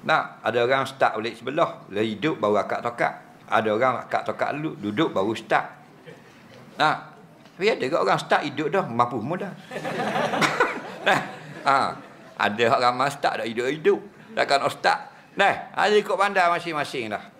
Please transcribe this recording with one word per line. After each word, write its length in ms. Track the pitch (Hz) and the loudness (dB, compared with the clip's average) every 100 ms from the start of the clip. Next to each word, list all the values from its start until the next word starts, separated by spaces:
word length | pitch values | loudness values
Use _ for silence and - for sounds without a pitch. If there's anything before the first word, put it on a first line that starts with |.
Nak, 400 | - 156 - - | 2 0 0 -4
ada 160 | 110 117 120 | -2 2 2
orang 160 | 135 | 2
start 320 | 131 - 127 | 0 0 0
balik 240 | 107 113 107 | 2 -6 -6
sebelah, 480 | 117 147 156 - - | -6 0 0 -2 -8
lah 160 | 95 | -2
hidup, 400 | 113 104 151 - | -2 0 -2 0
baru 160 | 104 104 | 2 2
akak 240 | 95 - | 0 -4
tokak. 300 | 120 - 156 - - - - | -4 -2 -2 -2 -18 -20 0
Ada 240 | 107 110 | 2 2
orang 320 | 107 131 117 | 2 2 0
akak 240 | - 107 110 | -2 -4 -2
tokak 240 | 104 120 135 | -4 -2 -2
dulu, 160 | 156 151 | -6 -6
duduk, 320 | 104 104 160 | -6 0 0
baru 160 | - 98 110 | 2 0 -2
start. 240 | - 147 - - - - - - - - - - - | 0 0 0 -14 -20 -20 -20 -20 -20 -20 -20 -20 -20
Nak, 220 | - 151 135 - - - - - | 0 0 0 -8 -20 -20 -20 -20
tapi 160 | - 196 | -4 -2
ada 140 | - 131 | 0 -2
ke 80 | |
orang 240 | 165 190 160 | 0 2 0
start 240 | - 202 | 2 0
hidup 320 | 160 131 151 | 0 -4 -2
dah, 100 | 190 143 | 0 -2
mampu 320 | 117 120 131 | 0 0 0
semua 140 | 113 185 | -4 -4
dah. 140 | 196 156 | -6 -12
<laughs> 60 | - 247 262 - - 254 294 - - - - - - - | -12 -10 -6 -4 -2 -2 -2 0 0 2 0 0 -10 -2
Nah, 160 | - 165 - - - - | 2 2 0 -12 -16 -4
ha, 320 | - 135 101 82 - - - - | 2 4 2 -4 -14 -20 -20 -2
ada 280 | 104 104 117 120 | -2 2 4 6
orang 160 | 123 | 4
ramai 160 | 127 139 | 2 -2
start 320 | 139 - 107 | 0 -2 -2
dah 60 | 110 | -4
hidup-hidup. 560 | 113 123 156 170 196 - - - 226 | -2 -2 0 2 2 -2 -20 -8 -2
Takkan 240 | - 139 | 2 2
nak 80 | 135 - | 2 0
start. 240 | - 165 - - - | 0 0 -4 -20 -16
Nah, 400 | - 196 - - | 2 2 2 -4
ada 240 | - 185 208 | 0 4 4
ikut 160 | 202 | 2
pandai 320 | 185 202 196 | 0 2 4
masing-masing 640 | 175 170 165 151 135 143 110 | 2 2 -2 -4 -4 -4 -4
dah. 160 | 98 - | -6 -8